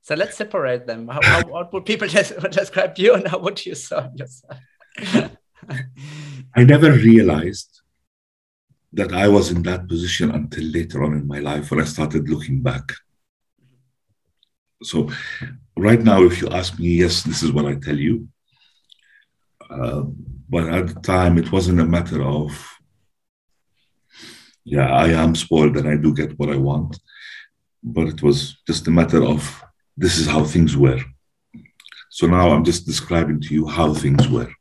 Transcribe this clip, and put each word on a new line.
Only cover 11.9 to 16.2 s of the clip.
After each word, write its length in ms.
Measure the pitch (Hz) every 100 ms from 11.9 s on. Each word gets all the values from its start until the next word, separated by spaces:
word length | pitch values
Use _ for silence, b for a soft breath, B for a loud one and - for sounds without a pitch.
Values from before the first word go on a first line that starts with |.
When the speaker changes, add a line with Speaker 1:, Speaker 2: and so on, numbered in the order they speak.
| - 76 78 71
Speaker 2:
looking 340 | 78 - 67
back. 300 | 64 65 - - _ _ _ _ _ _ 131 127 131 _ _ _ _ _ _ _ _ _
So 280 | - - - B B B B B _ -
right 240 | 101 113
now, 220 | 113 98